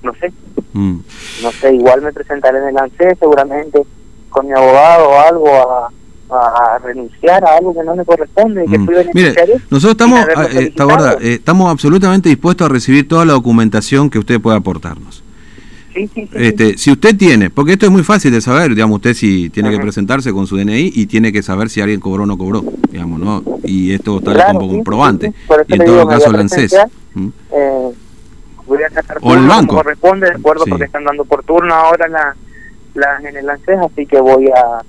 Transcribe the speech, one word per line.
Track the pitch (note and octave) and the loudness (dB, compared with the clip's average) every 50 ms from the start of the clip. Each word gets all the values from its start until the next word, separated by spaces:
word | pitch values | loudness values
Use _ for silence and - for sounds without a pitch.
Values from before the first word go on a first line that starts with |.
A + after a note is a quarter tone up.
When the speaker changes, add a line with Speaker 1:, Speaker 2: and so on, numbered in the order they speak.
| - | -8
Speaker 1:
no | B2 A2+ | -10 -8
sé. | - F3 F3+ F3+ - - - - - - - - | -8 -10 -10 -10 -14 -20 -10 -10 -10 -10 -8 -6
Speaker 2:
Mm. | G2+ G2+ F#2+ F2 E2+ - - - - - - - - | -4 -4 -2 -4 -6 -12 -18 -20 -20 -18 -18 -14 -8
Speaker 1:
No | A2+ A#2 | -8 -8
sé, | A#2 - C3+ C3+ C3 | -6 -2 0 0 2
igual | B2 A#2+ B2+ B2+ C3+ | 4 4 4 2 2
me | D3 D3+ D3 | 0 -8 -10
presentaré | D3 C#3+ - D3+ C#3+ C3+ C3 C3 C3+ | -10 -10 -10 -8 -2 -2 -2 0 0
en | C#3 C#3 | -4 -4
el | C3 | -4
anses, | C#3 C3+ C3 - - F3 F#3 F3+ - | -4 -4 -4 -2 0 0 0 2 2
seguramente | E3+ D3+ D3 C#3 C#3 C#3 C#3 D3 D3+ D3+ C#3+ D3 C#3+ - - - - - - - - - | 2 2 2 2 0 -2 -4 -8 -8 -2 -2 -2 -2 -2 -10 -20 -20 -20 -20 -20 -20 -6
con | - C3+ C3+ | -4 -4 -4
mi | C#3 C3+ | 0 2
abogado | C3 C3 C3 C3 C#3 D3+ E3 E3 E3+ D#3+ C#3+ | 2 4 6 6 6 6 6 6 6 4 4
o | C#3 C#3+ | 4 4
algo, | D3+ E3 E3+ E3+ D3+ D3 C#3 C3 B2+ B2+ | 4 4 4 2 2 4 4 4 2 2
a, | B2+ B2 A#2 A#2 - - - - - - - - | -2 -4 -6 -8 -14 -18 -20 -20 -20 -20 -14 -6
a, | B2+ B2+ A#2+ A#2 A#2 A#2+ A#2+ A2+ A2+ | -2 -2 0 0 2 2 0 0 0
a | B2 | -2
renunciar | B2+ B2+ B2 C3 B2 A#2 - - - - F3+ G3 F#3+ | -6 -10 -12 -12 -12 -16 -14 -2 0 2 2 4 4
a | E3 D#3 | 4 2
algo | E3 F3+ F#3 E3+ | 2 2 0 -4
que | E3 D#3+ | -6 -6
no | E3 E3+ | -6 -6
me | F3+ F3 | -6 0
corresponde, | F3 E3+ D#3+ D3+ - - G3 G#3+ A3+ G#3 F#3+ E3+ | 0 0 0 0 -4 0 0 0 0 0 -4 -2
que | G2+ G#2 | -2 0
Speaker 2:
Mm. | G#2 G2+ | 0 0
Speaker 1:
fui | - E3+ | 0 0
Speaker 2:
Mire, | F3+ F3 F3 - | 0 0 0 2
Speaker 1:
beneficiario | F3 F3+ D3+ A2+ - - - A#3 C4 - - | 2 2 2 2 2 2 2 2 -2 -2 -2
Speaker 2:
nosotros | C#3+ C#3 | -2 2
Speaker 1:
sin | D3+ A3 | 2 2
Speaker 2:
estamos, | A3+ A3 A#3 A#3+ B3+ A#3+ | 2 4 4 4 4 4
Speaker 1:
haberlo | G#3+ D#3 D#3+ D3 D#3 A#2+ B2 C3 | 2 2 0 0 -2 -2 0 -2
Speaker 2:
eh, | C3 | -2
eh, | C3 - | -2 -2
Taborda, | - C#3+ C#3 D3+ | 0 2 2 2
Speaker 1:
solicitado. | D#3+ D3+ B2+ B2 - A2+ A#2 | 2 2 0 0 0 -2 -4
Speaker 2:
eh, | A#2+ | -4
estamos | A2 - D#3 E3+ F#3 F#3 F3 | -2 0 0 2 2 2 2
absolutamente | D#3+ C#3 - C#3+ E3 F#3+ G3 F#3 F#3 G3 F3 E3+ | 0 0 0 2 2 2 2 2 0 2 2 2
dispuestos | C#3 A#2+ - E3+ F3+ F3 F3 | 0 2 0 -2 0 0 0
a | D3 | 0
recibir | C3+ B2 - - C3 C#3+ C3+ | 0 -2 0 2 2 2 2
toda | - D#3+ E3 E3+ | 2 0 2 2
la | D#3+ C#3+ | 2 2
documentación | C3 A#2 B2 A#2 A2+ A2+ A2 G#2 G#2+ G#2 - C3+ C3+ D3 C#3 | 2 2 2 2 2 2 2 0 -2 -2 0 0 0 0 0
que | - A2 | -2 -4
usted | G#2 - B2 A2+ | -2 -2 -4 -2
pueda | A2 A2+ A2 | 0 0 0
aportarnos. | G#2 F#2 G2 F2 D#2+ - E2+ E2 D#2+ D2 - - - - - - - - - - - - - - - - - - | 0 -2 -4 -8 -8 -10 -14 -14 -14 -18 -20 -20 -20 -20 -20 -20 -20 -20 -20 -20 -20 -20 -20 -20 -20 -20 -14 -10
Speaker 1:
Sí, | F3+ G#3+ G#3 - | -10 -10 -10 -10
sí, | A3+ G#3 - | -14 -14 -12
sí, | - | -6
Speaker 2:
Este, | C3 A#2+ A2+ G#2+ G#2 A2+ G#2+ | -2 -2 -2 0 2 0 0
Speaker 1:
sí. | G2 | 0
Speaker 2:
si | - - C#3+ | 0 0 0
usted | C#3 - - A3 G#3+ | 2 4 2 2 2
tiene, | G3 G3 E3+ C3 G#2+ G2 F2 | 4 2 2 4 2 0 0
porque | - C#3 C#3+ D#3 F#3+ | -2 -2 0 0 0
esto | G3 G#3+ | 2 2
es | G3+ | 2
muy | F#3 F#3+ D#3 | 4 2 2
fácil | - G#3+ G3+ - C#3 | 2 0 0 2 0
de | A#2+ A2+ | 0 0
saber, | A2 B2 B2 D3+ F3 D3 A#2 | 0 0 0 0 0 0 0
digamos, | G#2 A2 A2 G#2 | 0 0 0 -2
usted | G2+ - A#2+ A#2+ | 0 -2 -2 -2
si | - A#2 G#2 F#2+ F#2 F2 D#2+ | 0 0 0 0 0 -4 -4
tiene | - G#2 G#2 G#2+ | -6 -4 -4 -2
que | G#2+ | -4
Speaker 1:
Ajá. | G2+ G2+ | -4 -6
Speaker 2:
presentarse | G#2 G2 G#2+ G2+ G2 B2+ C3+ C3 B2+ F#2+ | -6 -6 -6 -4 -4 -4 -4 -4 -6 -4
con | G2 G2 | -4 -6
su | F2 G2 | -4 -4
D | F#2+ G2+ | -4 -4
N | G#2 G#2+ | -2 -2
I | A#2+ E3 F#3 - | -2 -2 -2 -2
y | A2+ G#2 | -4 -4
tiene | G2+ - A2 A2+ A2+ | -2 0 0 0 0
que | G2+ G#2 | -2 -4
saber | F#2+ - F#2 F#2+ A2 G2+ | -4 -4 -6 -4 -6 -6
si | - A2 | -6 -6
alguien | G2+ G#2 G#2+ F#2+ | -4 -4 -4 -4
cobró | F#2+ G2 F#2 G2 G2+ | -6 -6 -4 -4 -4
o | |
no | G2+ G2+ | -4 -4
cobró, | F2 F#2 F#2+ G#2 G#2+ - - - - - - | -6 -6 -4 -4 -6 -6 -8 -6 -6 -6 -6
digamos, | - F#2 E2+ E2+ E2 D#2 | -6 -10 -10 -8 -8 -6
¿no? | F2+ G#2 G#2+ F#2 - - - - - | -6 -6 -6 -6 -8 -10 -10 -10 -8
Y | - F#2+ F#2+ F#2 F#2 G2 | -4 -4 -2 -2 -2 -4
esto | G2 - G#2+ G#2 | -4 -4 -4 -4
está | F#2+ F2+ G2+ - | -4 -2 0 2
Speaker 1:
Claro, | - F3+ G3+ - | 2 2 2 0
Speaker 2:
como | - | -2
Speaker 1:
sí, | G2 F#2 | -4 -4
sí, | F#2+ | -6
Speaker 2:
comprobante. | G#2+ A2+ - - - C#4+ C#4+ G2+ - - | -6 -4 -4 -2 0 0 0 0 -2 -4
Speaker 1:
sí, | G#3+ - | -8 -8
sí. | - - | -10 -2
Por | - D#3+ D3+ | 0 0 2
eso | D3+ - | 2 0
Speaker 2:
Y | - | 0
en | - | 2
Speaker 1:
le | E3+ | 4
Speaker 2:
todo | E3+ F3 | 4 4
Speaker 1:
digo, | F3 E3 | 4 4
me | |
voy | D#3 D3+ | 2 2
a | |
Speaker 2:
caso, | C#3+ D3 - - | 2 4 4 2
el | G#3 | 2
anses. | - G2+ - E3 B2+ F#2+ | -2 -2 0 -2 -2 2
Speaker 1:
presentar, | - G3 G#3 A3+ - - - - - | 2 2 2 2 -4 -20 -20 -14 -10
Speaker 2:
¿Mm? | - F#2+ G#2+ - - - - - | -10 -10 -10 -10 -16 -16 -6 -4
Speaker 1:
eh, | C#3+ C#3 C3+ C3+ C3 B2+ B2+ A#2+ A#2 - - - - - - - - - - - - - | -4 -2 -2 -4 -4 -6 -8 -10 -14 -20 -20 -20 -20 -20 -20 -20 -20 -20 -20 -20 -20 -6
voy | - C3+ D3 D#3 | -4 -4 -4 -4
a | - | -4
sacar | - D#3+ - - - - | -6 -8 -8 -8 -12 -4
Speaker 2:
O | - B2 B2 | 0 2 4
el | C3 | 4
Speaker 1:
turno | C3 C#3+ G3+ | 6 4 4
Speaker 2:
banco. | A3+ D#3+ | 4 2
Speaker 1:
como | G#2 G2+ D#3+ D3+ | 2 0 -2 -2
corresponde, | D3 D3 - - F3+ F#3+ G3 F#3+ F3 | -2 -6 0 0 0 2 2 0 -2
de | F3 | -2
acuerdo, | - - D3+ D#3+ D#3 D#3+ | 0 0 0 0 0 -2
Speaker 2:
Sí. | A#2+ | -4
Speaker 1:
porque | - - - | -2 -6 -6
están | - - D3 D3 | -8 -8 -8 -6
dando | C#3+ C#3+ C#3+ C#3 | -6 -4 -4 -4
por | - D3 C#3 C3 | -4 -4 -4 -2
turno | - E3 F3+ F3 F3 E3 | 0 0 0 0 2 0
ahora | D#3+ D#3+ E3 E3+ E3+ E3+ E3 | 2 2 2 2 0 -2 -4
la, | E3 D#3 D3+ C#3+ C#3 - - - - - - - - - - - - | -4 -4 -4 -6 -8 -12 -20 -20 -20 -20 -20 -20 -20 -20 -20 -14 -6
las | C#3 C#3 C#3+ C#3+ C#3 D3 | -4 -4 -4 -4 -6 -10
en | D3 C#3+ | -14 -14
el | C#3+ C3+ C#3+ | -10 -8 -8
anses, | C#3+ C#3+ D3 - F#3+ F#3+ | -8 -8 -4 -4 -2 -2
así | F3 D#3 - - C#3+ | -2 -4 -6 -8 -6
que | C#3 - C3+ | 0 0 2
voy | C3 C3 C3+ C3 C3+ | 4 4 4 4 2
a | C3+ B2+ B2 B2 A#2 A#2 A#2 A#2 | 4 4 2 2 2 -2 -8 -12